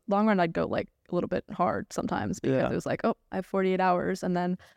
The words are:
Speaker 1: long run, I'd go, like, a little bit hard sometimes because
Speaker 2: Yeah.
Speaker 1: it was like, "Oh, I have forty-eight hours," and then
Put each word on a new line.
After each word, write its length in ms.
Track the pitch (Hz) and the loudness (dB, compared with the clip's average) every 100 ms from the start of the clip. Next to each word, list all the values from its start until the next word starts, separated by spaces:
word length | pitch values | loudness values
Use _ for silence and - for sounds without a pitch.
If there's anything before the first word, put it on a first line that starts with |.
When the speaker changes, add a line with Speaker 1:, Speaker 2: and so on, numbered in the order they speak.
| - | 0
Speaker 1:
long 180 | 202 220 | 2 4
run, 120 | 196 | 4
I'd 120 | 170 | 2
go, 140 | 170 160 | 0 -2
like, 220 | - - _ - | -2 -6 _ -4
a 40 | |
little 140 | 175 - | -2 -2
bit 160 | 180 - | -4 -4
hard 400 | - 180 - - | -2 0 0 -4
sometimes 460 | - - 196 - - | -6 -4 -4 -4 -2
because 240 | - 131 | 0 2
Speaker 2:
Yeah. 80 | 127 | 2
Speaker 1:
it 40 | |
was 120 | - 135 | 0 -2
like, 140 | - | -2
"Oh, 120 | 226 - _ | -2 -2 _
I 40 | 190 | -10
have 100 | - | -4
forty-eight 340 | 196 190 185 | -2 0 2
hours," 420 | 185 180 151 190 | 2 2 0 -4
and 140 | 185 175 | -2 0
then 200 | 180 180 - | 0 -4 -8